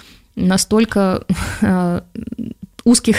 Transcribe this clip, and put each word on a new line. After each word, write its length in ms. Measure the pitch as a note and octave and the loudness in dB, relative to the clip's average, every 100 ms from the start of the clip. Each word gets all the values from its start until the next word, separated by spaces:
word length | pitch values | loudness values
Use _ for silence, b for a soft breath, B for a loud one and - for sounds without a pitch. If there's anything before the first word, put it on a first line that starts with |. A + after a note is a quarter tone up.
| B B B - | B B B -2
настолько, 880 | F#3 F#3 - G#3+ A3+ G3+ F#3+ F#3 - - | 0 0 2 2 2 2 0 0 -2 -4
<laughs> 180 | - - | -4 -2
э, 380 | G#3 F#3 F3 F3 - - - - - - - - | 0 2 0 -2 -6 -12 -12 -10 -12 -12 -18 -4
узких, 320 | - A#3+ - | 2 2 4